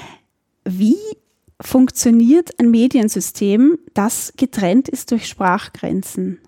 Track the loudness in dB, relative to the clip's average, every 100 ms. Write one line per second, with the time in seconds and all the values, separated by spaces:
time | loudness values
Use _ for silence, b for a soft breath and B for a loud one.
0 | B B _ _ _ _ -10 -2 0 0
1 | -2 -14 _ _ _ _ -2 2 2 2
2 | 2 4 4 4 2 0 2 4 4 2
3 | 0 -2 -8 -4 0 4 4 2 -4 -4
4 | -2 -4 -10 -4 -4 -2 2 2 0 -6
5 | -4 -6 -6 -4 -2 -2 -4 -12 -6 -6
6 | -6 -8 -8 -8